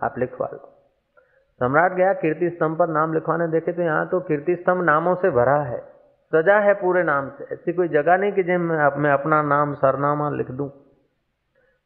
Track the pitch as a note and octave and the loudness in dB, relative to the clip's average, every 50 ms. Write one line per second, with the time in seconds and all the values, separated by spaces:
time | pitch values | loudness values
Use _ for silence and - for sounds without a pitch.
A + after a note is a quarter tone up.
0 | A2 A#2 - A#2+ B2+ B2 - - - - - - - - - _ _ _ _ _ | -6 -6 -4 -4 -6 -6 -4 -6 -8 -8 -8 -12 -18 -20 -20 _ _ _ _ _
1 | _ _ _ _ _ _ _ _ _ _ _ - B2+ B2 C#3 D#3 F3 F#3 F3+ F#3 | _ _ _ _ _ _ _ _ _ _ _ -4 -2 0 2 2 2 2 2 2
2 | F3+ F#3+ F#3+ F#3 - D#3+ D#3 D#3+ F3 E3+ E3+ E3+ E3 D#3 D#3+ D#3+ F3 E3+ D#3 D3+ | 0 0 0 0 -2 -2 -2 -2 -2 -4 -2 -2 -4 -2 0 0 -2 0 0 -2
3 | D#3+ D#3+ D#3+ D#3+ D#3 D#3+ D#3 E3 E3+ E3 D#3+ D#3+ D#3+ F3+ E3+ F3 F3 E3 D3+ D#3+ | -2 0 -2 -4 -2 -2 -2 -2 -2 -2 -2 -2 -2 -2 -4 -2 -2 -2 0 -2
4 | E3+ E3 F#3 F3+ - - D3+ D3 D3 F3+ F3+ F3 - F#3 F3+ F#3 F3 D#3+ D3 D#3 | -2 -2 -2 -4 -2 -2 -4 -4 -2 -2 -4 -2 0 0 0 2 2 2 2 2
5 | E3 F3+ F3+ F3+ F#3 F#3+ C#3+ A#2+ A#2+ B2+ C#3+ D3 D3 B2+ A2+ - - - - _ | 2 0 0 0 0 2 2 4 4 4 2 2 0 -2 -8 -10 -12 -14 -20 _
6 | _ _ _ _ _ - D#3 D#3+ D#3+ F#3+ G3+ G#3+ G3+ G3+ G3 G3+ F#3 F3+ F3+ F3+ | _ _ _ _ _ -2 0 2 4 4 4 4 4 2 2 2 0 0 2 2
7 | F3 D#3+ C#3+ C#3 C3+ B2+ - - - - C#3 - - F3+ E3 F3 F3+ E3 D3 D3+ | 2 2 0 0 -2 -4 -10 -12 -12 -12 -12 -8 -6 -4 -2 -2 0 0 0 2
8 | D3 E3 F3+ F#3+ G3 G#3 F#3 F#3+ F3+ E3+ F3+ F3+ E3+ E3+ D#3+ D#3 D3 C#3+ C#3 C#3+ | 2 4 2 2 2 0 0 0 0 2 0 0 0 0 0 2 2 2 2 2
9 | D3 D3 C#3 C#3 C#3 D#3 D#3 D3+ D3+ D3 C#3+ D3 D3 D3 C#3 - - C3+ C3 C3+ | 2 2 2 2 2 2 0 2 2 2 0 0 0 -2 -2 0 2 2 2 2
10 | C#3+ C#3+ D3 D3 D3 D3 C#3 B2+ B2+ B2+ B2+ C3 C#3+ C3+ - - _ _ _ _ | 0 -2 -2 -2 -2 -4 -4 -6 -6 -6 -6 -8 -8 -10 -10 -16 _ _ _ _
11 | _ _ _ _ _ _ _ _ _ _ _ _ _ _ _ _ _ | _ _ _ _ _ _ _ _ _ _ _ _ _ _ _ _ _